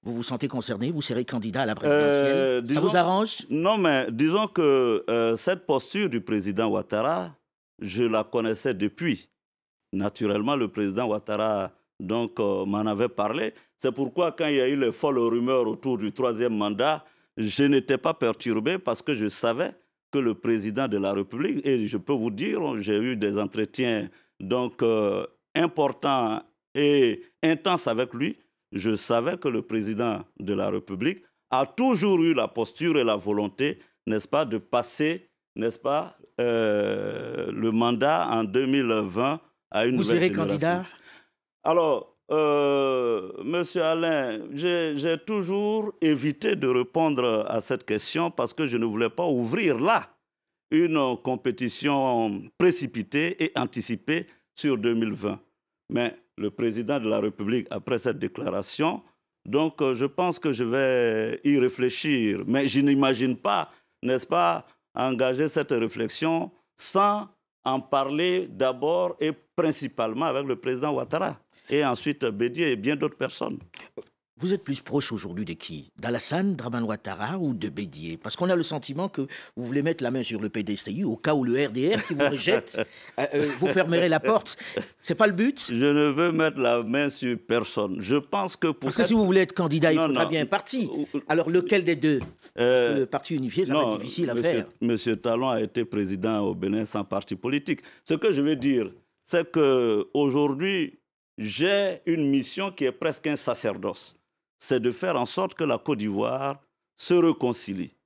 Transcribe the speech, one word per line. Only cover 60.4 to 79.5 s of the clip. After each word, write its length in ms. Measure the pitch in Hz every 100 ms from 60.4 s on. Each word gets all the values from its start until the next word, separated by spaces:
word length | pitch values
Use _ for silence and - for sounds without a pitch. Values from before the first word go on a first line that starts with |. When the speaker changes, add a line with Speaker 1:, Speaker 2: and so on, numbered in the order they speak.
| 160
Speaker 2:
je 120 | 117
vais 760 | 120 127 135 127 117 110 110 -
y 140 | 143 143
réfléchir. 840 | 127 127 127 - 156 139 110 92 98
Mais 200 | 127 139
je 120 | 139
n'imagine 560 | 143 139 139 123 131 123
pas, 340 | - 101 - - _ _
n'est-ce 240 | 120 127 -
pas, 400 | 165 175 165 - _ _
engager 540 | - 127 127 127 127 156
cette 220 | 156 143
réflexion 800 | 123 113 - 113 - 160 165 180 _ _ _
sans 520 | - 190 202 208 208 _ _ _
en 160 | - 131
parler 680 | 131 139 135 147 180 180 185
d'abord 680 | 95 131 123 143 175 180 -
et 120 | 156 151 _
principalement 720 | - 160 151 135 - 113 110 160
avec 200 | 131 139
le 100 | 120
président 360 | - 131 151
Ouattara 480 | 135 120 156 190 - _ _ -
et 140 | 143
ensuite 400 | 143 120 - 143 120
Bédié 460 | 101 120 123 165
et 40 | 120
bien 200 | 107 147
d'autres 200 | 147 -
personnes. 420 | 131 - - - 87 - - - - _ _ _
Speaker 1:
Vous 140 | 175
êtes 100 | 196
plus 200 | 196 139
proche 300 | - 143 135
aujourd'hui 340 | 110 92 87 98
de 80 |
qui ? 360 | 85 - 78 67 -
D'Alassane 580 | 117 120 - 160 196 170
Dramane 280 | 120 120
Ouattara 540 | 113 107 - 92 107 190
ou 160 | 160
de 160 | 117 104
Bédié ? 480 | - 98 73 80 82
Parce 180 | 107 -
qu'on 140 | 180
a 40 |
le 80 | 180
sentiment 460 | 165 156 123 139 185
que 140 | - 135 - -